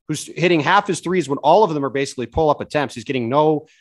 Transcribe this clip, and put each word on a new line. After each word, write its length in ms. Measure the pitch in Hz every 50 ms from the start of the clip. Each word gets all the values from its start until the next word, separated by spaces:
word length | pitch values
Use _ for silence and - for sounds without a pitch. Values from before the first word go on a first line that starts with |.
| _ -
who's 180 | 151 - -
hitting 340 | - - - 165 180 175 156
half 260 | 135 160 185 208 202
his 140 | - 165 -
threes 280 | - 165 185 180 143 127
when 100 | 143 -
all 260 | 135 147 170 208 220
of 80 | 170
them 100 | 156 147 139
are 40 | 131
basically 380 | 113 135 139 - - - 120
pull-up 340 | 113 - 160 160 151 139 -
attempts. 340 | 104 - - 151 139 - -
He's 100 | 120 107
getting 260 | - 135 127 117 117
no 360 | 135 147 151 156 156 147 - _ _ _